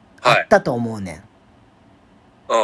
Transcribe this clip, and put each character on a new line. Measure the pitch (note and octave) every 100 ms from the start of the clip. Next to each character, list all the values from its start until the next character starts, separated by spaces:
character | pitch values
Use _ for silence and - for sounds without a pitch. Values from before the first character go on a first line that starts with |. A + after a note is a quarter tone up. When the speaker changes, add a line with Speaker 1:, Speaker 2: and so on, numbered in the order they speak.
| _ _
Speaker 1:
は | B2 G#2+
い。 |
Speaker 2:
あ | -
っ |
た | G3+
と | F3
思 | A#2+ A#2 A2
う |
ね | F#2 D#2 - _ _ _ _ _ _ _ _ _ _ _ -
ん。 |
Speaker 1:
う | A#2